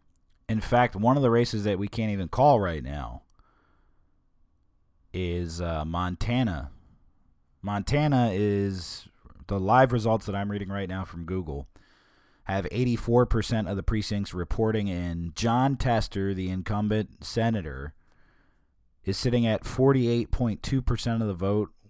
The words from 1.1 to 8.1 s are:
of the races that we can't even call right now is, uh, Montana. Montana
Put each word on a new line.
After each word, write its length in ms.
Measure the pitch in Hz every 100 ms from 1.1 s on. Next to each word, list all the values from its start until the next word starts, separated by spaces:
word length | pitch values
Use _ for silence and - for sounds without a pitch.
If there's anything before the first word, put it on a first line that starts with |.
| 139
of 80 |
the 80 | 131
races 320 | 117 120 110
that 160 | 104 95
we 80 | 101
can't 240 | - 110
even 160 | 101 87
call 320 | - 143 127
right 240 | 95 80
now 400 | 64 73 60 58 _ _ _ _ _ _ _ _ _ _ _ _ _ _ _ _ _ _ _
is, 480 | - 90 87 87 82
uh, 240 | 87 80 78
Montana. 840 | 85 90 90 - 120 120 80 64 - - _ _ _ _ _ _ _
Montana 720 | 98 101 95 143 151